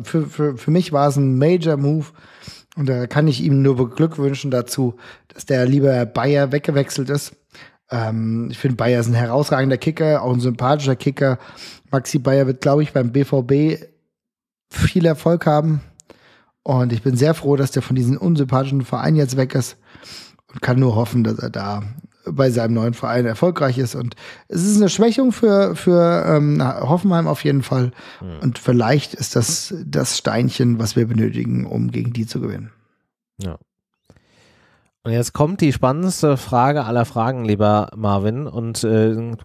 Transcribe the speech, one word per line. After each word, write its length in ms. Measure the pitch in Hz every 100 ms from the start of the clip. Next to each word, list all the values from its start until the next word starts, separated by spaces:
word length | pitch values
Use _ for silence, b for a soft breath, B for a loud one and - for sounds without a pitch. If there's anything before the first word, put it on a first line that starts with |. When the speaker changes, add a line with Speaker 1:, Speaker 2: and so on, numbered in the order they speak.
Speaker 1:
für, 220 | 113 165 143
für, 320 | - 147 123
für 140 | -
mich 200 | 170 175
war 180 | 147 143
es 80 | 139
ein 200 | 135 127
Major 400 | 147 185 160 143
Move 280 | 143 156 143 B B B B B B -
und 140 | 135
da 160 | 123 123
kann 220 | 147 156
ich 160 | 123
ihm 180 | - 139
nur 140 | 139 127
beglückwünschen 720 | 123 - 160 160 139 135 143
dazu, 460 | 127 117 - 127 - B B B
dass 180 | - -
der 220 | 131 127
lieber 360 | 139 139 123 113
Bayer 440 | - 127 143 139
weggewechselt 600 | 143 156 143 135 - 131
ist. 240 | 143 - _ _ B B B -
Ähm, 560 | 120 113 113 113 113 120
ich 80 | 117
finde, 200 | 139 117
Bayer 220 | 117 123
ist 100 | 117
ein 40 |
herausragender 640 | 117 120 127 147 135 135 127
Kicker, 460 | - 160 156 151
auch 100 | 127
ein 60 | 123
sympathischer 560 | 127 113 123 147 139 127
Kicker. 420 | 143 131 139 127 B B B B -
Maxi 260 | 135 - 151
Bayer 300 | 131 139 131
wird, 140 | 131
glaub 200 | 147 143
ich, 120 | 151
beim 180 | 139 120
B 120 | 131
V 200 | 139 139
B 340 | 123 139 156 - - _ _ _ _ _ _ _ _
viel 340 | - - 185 165
Erfolg 400 | 147 - 170 -
haben. 360 | 151 160 151 - _ _ b b b b b
Und 300 | - 127 123
ich 100 | 113
bin 120 | 135 123
sehr 200 | 151 160
froh, 200 | 139 139
dass 140 | 135
der 140 | 135
von 120 | - 131
diesem 220 | 120 139
unsympathischen 640 | 185 160 131 131 135 139
Verein 340 | 123 - 151 156
jetzt 220 | 135 131
weg 160 | 131
ist 240 | 135 120 - B B B B B B _
und 120 | -
kann 160 | - 123
nur 160 | 131 110
hoffen, 280 | 117 123
dass 140 | 110 110
er 140 | 117
da 320 | - 101 101 104 131 - _ -
bei 240 | 85 135
seinem 240 | 120 113
neuen 220 | 117 113 117
Verein 320 | 120 123 120
erfolgreich 500 | 110 180 170 135 127
ist. 160 | 127
Und 220 | 139 123 - B B B
es 160 | 170
ist 140 | 190 208
eine 120 | 196
Schwächung 420 | - 226 220 262
für, 440 | - 226 196 196 175
für, 500 | - 175 170 170 170
ähm, 380 | 156 147 147
Hoffenheim 640 | 127 131 123 175 196 170 156
auf 160 | 147
jeden 180 | 147 139
Fall. 300 | 120 131 127 B B B
Speaker 2:
Hm. 200 | 92 78
Speaker 1:
Und 160 | 127 117
vielleicht 560 | - 123 110 143 -
ist 220 | - - 123
das 400 | 117 - - 170 156
das 320 | 143 127 -
Steinchen, 640 | - 110 127 - 123 117
was 160 | 110 -
wir 120 | 113
benötigen, 600 | 113 110 117 120 123 127
um 240 | 120 120
gegen 220 | 120 120
die 120 | 117 113
zu 140 | 123
gewinnen. 320 | 127 104 110 _ _ _ _ _ _ -
Speaker 2:
Ja. 180 | 95 78 _ _ _ _ _ b b b b b b b b _ 117
Und 60 |
jetzt 220 | 117 120
kommt 260 | - 151 196
die 140 | 156
spannendste 640 | 123 127 147 185 175 156 135
Frage 480 | - 123 131 147 113
aller 180 | 120
Fragen, 400 | 113 117 117 131
lieber 460 | 113 104 104 104 -
Marvin. 540 | 107 104 98 101 120 151
Und, 380 | 120 113 113 110
äh, 280 | 110 110
du 220 | 113 117 113